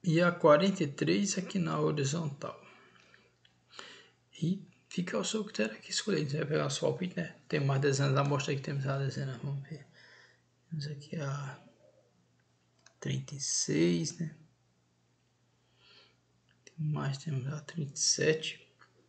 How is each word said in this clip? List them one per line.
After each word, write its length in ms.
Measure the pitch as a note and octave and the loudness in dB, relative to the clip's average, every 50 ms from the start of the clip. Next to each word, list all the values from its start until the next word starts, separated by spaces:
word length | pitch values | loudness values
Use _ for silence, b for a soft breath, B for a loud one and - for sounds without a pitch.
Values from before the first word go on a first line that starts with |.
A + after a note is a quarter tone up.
| - | 2
E 180 | F3 D#3 E3 | 4 4 6
a 100 | F3+ F3 | 6 4
quarenta 520 | E3+ - - D#3+ D3 D3+ F#3 G3 F#3+ - E3 | 4 6 8 10 10 10 8 4 2 2 -2
e 40 | |
três 500 | C#3+ C#3 - - D3+ F3 G3+ G3+ G3 - | -2 0 0 2 2 4 2 2 0 0
aqui 220 | F#3+ F3+ - - G3 | -4 -4 -4 -2 -2
na 220 | E3 D#3+ D#3 D3+ | 0 0 0 0
horizontal. 840 | D3+ D#3 D3+ G#2 - C3+ D3 E3+ E3 D3 C#3 - - - - - B B B B B B B B B B B B B B B _ _ - _ _ _ B B B B B B B B B B B _ _ _ - | 2 0 2 0 0 0 0 -2 -4 -4 -6 -6 -10 -10 -10 -14 B B B B B B B B B B B B B B B _ _ -20 _ _ _ B B B B B B B B B B B _ _ _ -4
E 240 | - E3 F#3+ - - - - _ _ | -2 -2 -2 -2 -6 -16 -20 _ _
fica 300 | _ - - F3+ - - | _ -4 -4 -4 -2 -2
ao 80 | G3+ F#3 | -2 -2
seu 180 | - - A3 G3+ | -2 -2 -4 -4
critério 320 | G#3 - - G#3+ A3 - | -4 -2 -2 -2 -2 -4
aqui 140 | - - - | -10 -10 -6
escolher. 360 | - - - G#3+ F#3+ D#3 D#3 | -6 -4 0 0 0 0 0
Você 120 | C3+ C#3 | 0 -2
vai 80 | D#3 - | -2 -2
pegar 220 | C#3 D#3+ D#3 D3 | 0 0 0 0
o 20 | C#3+ | 0
seu 120 | - - | -2 0
palpite, 360 | - C#3 - - F3+ F3+ - | 0 0 0 0 -4 -4 -4
né? 200 | F3 E3 - - - - _ | -6 -6 -6 -8 -18 -6 _
Tem 100 | - D3+ | 0 0
mais 220 | C#3+ C3+ C#3 C3+ | 2 2 2 4
dezenas, 340 | C#3+ C#3+ C3 C3+ C#3+ C#3 C3+ | 4 2 2 4 2 4 4
amostra 380 | C#3 C#3 C#3+ C#3+ C#3 C#3 - D3 | 4 4 2 0 0 0 -2 -4
aí 40 | |
que 60 | C3+ - | -4 -4
temos 240 | - C#3+ C#3 C3+ | -4 -4 -2 -2
a 100 | C#3 C3+ | -2 -2
dezena, 400 | C#3 C#3 C3 - C3+ C#3 C3+ B2+ A2+ - | -2 -2 -2 -2 -4 -6 -6 -6 -6 -6
vamos 240 | C#3 C#3+ C#3 C#3 | -6 -6 -6 -8
ver. 180 | - D#3 C#3+ - B B B B B B B B B B B B _ _ _ _ _ | -10 -14 -16 -16 B B B B B B B B B B B B _ _ _ _ _
Temos 180 | E3 D3+ C#3+ | -8 -8 -6
aqui 300 | D3 D3 C#3 - - - | -8 -10 -12 -12 -8 -6
a 440 | E3 C#3+ C#3 C#3 C#3+ C#3 C3+ - - - - - _ - - _ - _ _ _ _ _ _ _ _ _ _ _ _ _ _ _ _ _ - _ _ | -4 -4 -4 -4 -4 -6 -10 -12 -14 -20 -20 -20 _ -20 -20 _ -20 _ _ _ _ _ _ _ _ _ _ _ _ _ _ _ _ _ -20 _ _
trinta 340 | - C#3 - C2+ C3+ - C#3+ | -4 -2 -2 -2 -4 -6 -10
e 60 | C#3 | -8
seis, 760 | - - - - - - D3+ D3+ E3 F3 F3 E3+ E3 D3 - | -6 -2 -2 -2 0 0 2 4 4 4 4 2 0 -4 -4
né? 160 | - E3 D#3 - - - _ _ _ _ _ _ _ _ _ _ _ _ _ _ _ _ _ _ _ _ _ _ _ _ b b b b b b b b b b b _ _ _ _ _ _ _ _ _ | -6 -8 -8 -8 -14 -20 _ _ _ _ _ _ _ _ _ _ _ _ _ _ _ _ _ _ _ _ _ _ _ _ b b b b b b b b b b b _ _ _ _ _ _ _ _ _
Tem 240 | - _ D#3+ D3+ | -20 _ -4 -2
mais, 300 | D3+ D3+ D3 C#3+ C#3 C#3 | -2 0 0 0 -2 -2
temos 280 | - - D#3+ C#3 C3 B2 C#3 | -4 -4 -4 -4 -4 -4 -4
a 80 | D3+ D3 | -6 -8
trinta 340 | - - - E3+ C#3+ C3+ - | -10 -8 -6 -6 -6 -6 -4
e 60 | - | -2
sete, 680 | - - - - - D#3 D#3 D#3 - - - - - _ _ _ - _ _ _ _ | 0 2 2 4 4 2 2 2 -2 -8 -10 -10 -18 _ _ _ -20 _ _ _ _